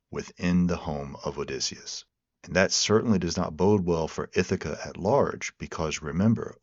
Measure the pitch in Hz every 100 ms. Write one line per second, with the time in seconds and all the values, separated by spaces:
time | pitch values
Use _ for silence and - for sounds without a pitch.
0 | _ 73 - - 87 90 87 85 80 73
1 | 69 71 76 71 69 65 - - - -
2 | - _ _ _ - 87 92 - - 107
3 | 120 95 87 82 85 80 95 104 87 82
4 | 80 - - - - 95 80 - 73 -
5 | 92 139 85 - - - 80 - 78 71
6 | 76 82 110 113 - -